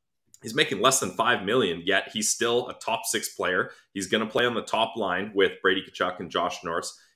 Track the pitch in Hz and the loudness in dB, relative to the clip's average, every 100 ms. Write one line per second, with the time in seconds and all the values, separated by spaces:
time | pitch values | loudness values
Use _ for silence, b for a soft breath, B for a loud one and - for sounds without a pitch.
0 | _ _ _ - 113 127 156 101 120 135 | _ _ _ -16 -6 0 0 2 2 2
1 | 104 - 113 117 95 123 104 85 85 98 | 0 0 2 2 2 2 2 0 0 0
2 | - 110 107 - 113 120 - - - 113 | 0 -2 -2 0 2 2 0 -6 -4 -2
3 | - 110 - - 92 90 131 B B 98 | -2 -2 -4 -4 0 0 -2 B B -8
4 | 95 110 110 131 123 113 - 110 113 113 | -2 0 0 2 2 0 -2 0 0 0
5 | 98 90 104 98 92 - 95 95 - - | -2 0 0 4 4 4 2 2 -2 -2
6 | 90 - 90 92 87 - 87 85 - b | -2 -2 -4 -2 -2 -2 -4 -4 -4 b
7 | b | b